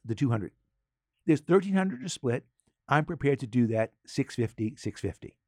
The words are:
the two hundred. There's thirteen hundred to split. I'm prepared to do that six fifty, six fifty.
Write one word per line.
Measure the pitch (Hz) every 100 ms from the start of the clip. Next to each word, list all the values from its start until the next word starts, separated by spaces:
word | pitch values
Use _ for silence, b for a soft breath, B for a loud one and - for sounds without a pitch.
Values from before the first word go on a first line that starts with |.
the | - 110
two | 139
hundred. | 110 90 - _ _ _ _ _ _ -
There's | 151
thirteen | - 190 196 190
hundred | 190 240
to | 196
split. | - 127 117 - _ _ _ -
I'm | 143 156
prepared | 160 139 135
to | 120
do | 123 117
that | 110 113 _ -
six | - 131 -
fifty, | 113 - 110 -
six | - -
fifty. | 98 - - -